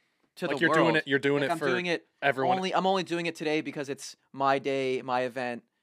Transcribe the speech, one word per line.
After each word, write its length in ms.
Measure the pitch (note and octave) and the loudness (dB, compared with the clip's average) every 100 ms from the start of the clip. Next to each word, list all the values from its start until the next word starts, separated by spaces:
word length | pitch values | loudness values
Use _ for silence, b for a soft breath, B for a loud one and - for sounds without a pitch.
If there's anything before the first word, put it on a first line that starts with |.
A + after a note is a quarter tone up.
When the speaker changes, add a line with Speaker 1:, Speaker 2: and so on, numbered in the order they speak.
| _ _ _ - | _ _ _ -8
Speaker 1:
to 100 | F3 | -4
Speaker 2:
like, 80 | C#3 | 2
Speaker 1:
the 20 | |
Speaker 2:
you're 140 | D#3+ | 4
doing 100 | D#3 E3 | 4 4
Speaker 1:
world. 100 | D#3+ | 2
Speaker 2:
it, 60 | C#3+ | 2
you're 120 | C#3 | 0
doing 220 | C#3 C#3+ | 2 2
Speaker 1:
Like, 80 | C3+ | 0
Speaker 2:
it 40 | |
Speaker 1:
I'm 60 | E3 | 0
Speaker 2:
for 100 | D3 | 0
Speaker 1:
doing 180 | F3+ F3+ | -2 -2
it 200 | D#3+ - _ | -4 -6 _
Speaker 2:
everyone. 360 | C#3 B2+ C3 F#3+ | -2 2 2 2
Speaker 1:
only, 160 | F#3 | 0
I'm 120 | E3 F#3 | 0 2
only 180 | F#3+ | 0
doing 200 | D#3+ E3+ | 0 -4
it 120 | E3+ E3 | -4 -4
today 260 | D#3 D#3 | -2 -2
because 260 | C#3 D3+ C#3 | -2 -8 -8
it's 280 | C3+ - - _ | -8 -12 -18 _
my 260 | C3+ C3+ C#3 | -2 2 2
day, 420 | C#3 C3+ C3 C3 | 0 -2 -2 -2
my 200 | B2+ B2+ | -2 -2
event. 400 | B2+ B2 B2 A#2+ - _ | -2 -4 -6 -8 -12 _